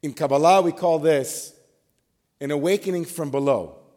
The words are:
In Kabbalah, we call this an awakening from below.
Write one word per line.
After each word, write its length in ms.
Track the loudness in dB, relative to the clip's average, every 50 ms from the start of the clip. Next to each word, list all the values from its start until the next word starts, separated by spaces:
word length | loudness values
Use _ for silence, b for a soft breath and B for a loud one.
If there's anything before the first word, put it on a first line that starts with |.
| -10
In 120 | -10 -6
Kabbalah, 480 | -4 -2 0 2 4 6 6 6 6 4
we 100 | 2 -2
call 280 | -2 0 0 0 2
this 520 | 2 2 2 2 0 -4 -8 -12 -14 -16 -20 _ _ _ _ _ _ _ _ _ _ _ _ _ _ _ _ _
an 100 | -8 -6
awakening 540 | -4 -2 0 0 0 0 0 -4 -4 -4 -4
from 260 | -6 -8 -8 -8 -4
below. 460 | -4 -2 0 2 0 0 -2 -6 -12 -20 -20 _ _